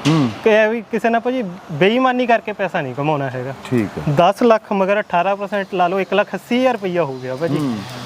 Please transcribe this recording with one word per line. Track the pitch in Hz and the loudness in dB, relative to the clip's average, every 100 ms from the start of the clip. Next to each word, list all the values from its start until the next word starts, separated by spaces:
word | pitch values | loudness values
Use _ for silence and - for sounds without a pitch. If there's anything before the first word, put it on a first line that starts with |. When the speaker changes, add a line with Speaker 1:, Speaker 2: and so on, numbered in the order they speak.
| 139 | 2
Speaker 1:
ਹੂੰ। | 160 123 - | 2 2 2
Speaker 2:
ਕਿ | 226 | 4
ਇਹ | 214 214 | 4 4
ਵੀ | 233 196 | 0 -4
ਕਿਸੇ | 220 233 | -2 0
ਨਾਲ | 233 | 0
ਭਾਜੀ | 240 254 190 180 - | -2 -4 -6 -10 -10
ਬੇਈਮਾਨੀ | 147 190 240 262 247 240 | 0 2 4 2 0 0
ਕਰਕੇ | 226 214 | 0 0
ਪੈਸਾ | 208 185 180 | -6 -4 -4
ਨਹੀਂ | 135 123 | -6 -4
ਕਮਾਉਣਾ | 147 147 139 | -2 -2 -2
ਹੈਗਾ। | 127 127 131 - | -6 -8 -10 -2
Speaker 1:
ਠੀਕ | 123 98 - | -2 0 -4
ਹੈ। | 151 143 | -2 4
Speaker 2:
ਦਸ | 175 202 | 4 6
ਲੱਖ | 240 220 - | 4 4 2
ਮਗਰ | 202 190 202 | -2 0 0
ਅਠਾਰਾਂ | 202 175 180 202 | 0 0 0 -2
ਪਰਸੈਂਟ | 196 208 190 | -4 -6 -4
ਲਾ | 185 175 | 0 0
ਲਓ, | 196 | 0
ਇੱਕ | 185 | 0
ਲੱਖ | 196 208 190 | 0 0 -4
ਅੱਸੀ | - 240 | -2 0
ਹਜ਼ਾਰ | 254 | 0
ਰੁਪਈਆ | 233 196 175 | 0 -2 -2
ਹੋ | 147 | -2
ਗਿਆ | 131 127 131 | -4 -8 -6
ਭਾਜੀ। | 165 151 | -2 -2
Speaker 1:
ਹੂੰ। | 139 110 98 - | -2 -4 -8 -12